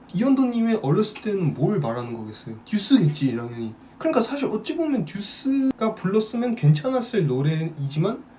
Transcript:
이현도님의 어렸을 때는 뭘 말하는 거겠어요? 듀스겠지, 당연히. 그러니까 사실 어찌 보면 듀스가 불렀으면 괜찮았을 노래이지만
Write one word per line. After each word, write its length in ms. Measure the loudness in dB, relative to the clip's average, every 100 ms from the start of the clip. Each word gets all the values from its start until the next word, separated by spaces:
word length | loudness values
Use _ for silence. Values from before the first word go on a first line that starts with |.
| -8
이현도님의 680 | 0 4 4 4 2 2 2
어렸을 400 | 2 2 2 -4
때는 320 | -4 0 0
뭘 260 | 2 2 2
말하는 360 | 0 -4 -6 -8
거겠어요? 400 | -10 -10 -12 -14
듀스겠지, 720 | -4 -2 4 4 4 2 0 -2
당연히. 380 | -6 -6 -8 -8 -18 -4
그러니까 240 | 0 2
사실 240 | 0 -2 -2
어찌 320 | -4 -4 -2
보면 260 | -2 -2
듀스가 920 | -4 -8 -8 -4 0 2 0 0 -2
불렀으면 600 | -2 0 0 0 -2 -2 4
괜찮았을 720 | 4 4 2 -2 0 0 0
노래이지만 960 | 0 0 0 -4 -6 -6 -2 -2 -2 -10